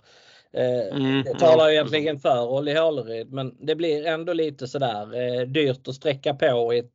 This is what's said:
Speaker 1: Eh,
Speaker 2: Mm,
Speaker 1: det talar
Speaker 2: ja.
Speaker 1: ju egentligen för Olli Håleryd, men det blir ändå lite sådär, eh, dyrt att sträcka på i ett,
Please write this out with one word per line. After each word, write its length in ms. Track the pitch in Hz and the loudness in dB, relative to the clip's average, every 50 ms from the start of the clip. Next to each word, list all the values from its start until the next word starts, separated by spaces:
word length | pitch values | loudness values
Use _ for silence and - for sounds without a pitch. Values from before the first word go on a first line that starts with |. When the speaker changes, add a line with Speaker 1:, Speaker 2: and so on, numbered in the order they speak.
| _ _ _ _ _ _ - - _ _ - | _ _ _ _ _ _ -20 -20 _ _ -4
Speaker 1:
Eh, 420 | - 123 127 123 123 113 95 - | -2 0 0 0 -2 -2 -4 -4
Speaker 2:
Mm, 280 | 143 135 131 135 139 127 | -2 0 0 0 0 -2
Speaker 1:
det 160 | 131 120 - | -2 0 4
talar 240 | 175 160 160 160 156 | 6 6 8 8 6
Speaker 2:
ja. 60 | 156 | 6
Speaker 1:
ju 60 | 156 | 4
egentligen 440 | 151 147 139 147 156 147 156 151 143 | 4 2 0 -2 -2 -2 -2 -4 -2
för 280 | - 170 135 120 120 | 0 2 2 2 0
Olli 260 | 120 131 139 147 147 143 | 0 -2 -2 -2 0 0
Håleryd, 600 | 160 165 165 156 139 110 113 117 113 113 131 135 | 2 2 2 0 -2 -6 -8 -8 -10 -10 -8 -8
men 320 | 135 131 127 - - 131 | -8 -8 -8 -10 -10 -4
det 100 | 151 156 | -4 -4
blir 300 | 156 170 165 147 147 147 | -2 0 -2 -2 -2 -2
ändå 280 | 170 160 160 165 175 175 | -2 -4 -4 -4 -4 -2
lite 340 | 165 160 151 143 - 131 | -2 -2 -4 -4 -8 -12
sådär, 540 | 120 - 135 135 120 107 104 107 110 113 123 | -8 -6 -4 -2 -2 -4 -6 -8 -8 -6 -4
eh, 260 | 123 123 123 123 127 | -4 -2 -2 -4 -4
dyrt 400 | 127 135 156 147 135 123 - - | -2 0 0 2 2 0 -2 -6
att 80 | - 135 | -12 -10
sträcka 380 | - - 156 139 139 - 156 139 | -4 -2 -2 -2 0 -2 -4 -2
på 400 | 139 160 151 123 120 117 117 120 | 2 2 2 4 2 2 2 0
i 60 | 120 | 0
ett, 120 | 120 - | -2 -4